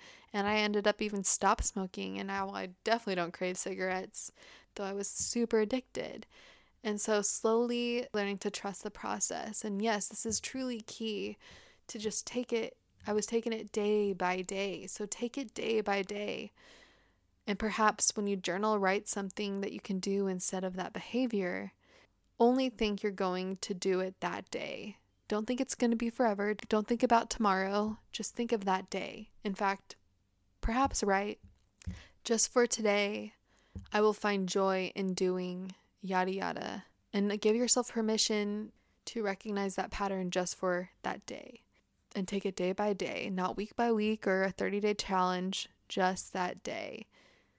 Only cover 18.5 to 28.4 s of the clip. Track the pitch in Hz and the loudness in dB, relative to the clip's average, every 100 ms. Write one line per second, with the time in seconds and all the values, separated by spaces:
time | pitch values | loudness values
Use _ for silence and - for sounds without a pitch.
18.5 | 180 214 214 190 202 208 208 196 - 202 | 0 2 4 4 2 0 -2 -2 -4 -4
19.5 | 196 196 - - 190 196 196 196 185 - | -4 -4 -6 -4 -2 0 0 2 2 0
20.5 | 185 185 185 180 - - 240 254 202 180 | 0 -4 -4 -6 -8 -4 0 0 0 0
21.5 | 185 202 _ _ - _ _ _ - 233 | -2 -8 _ _ -20 _ _ _ 4 6
22.5 | 254 262 214 214 196 208 190 185 185 185 | 6 2 2 0 0 -2 0 0 0 -4
23.5 | 190 - 180 196 185 190 - 175 - - | -4 -4 -2 2 2 0 -4 -6 -6 -8
24.5 | - 151 - 214 - _ _ - 214 220 | -6 -6 -8 -10 -14 _ _ -4 -2 0
25.5 | 247 262 - 240 233 233 - 240 202 202 | -2 -2 2 2 2 0 2 2 4 0
26.5 | 208 - 214 208 240 247 233 233 - 208 | -2 0 2 2 2 6 6 4 2 4
27.5 | 190 190 208 214 214 _ - - - | 4 2 2 0 -4 _ -6 -6 -2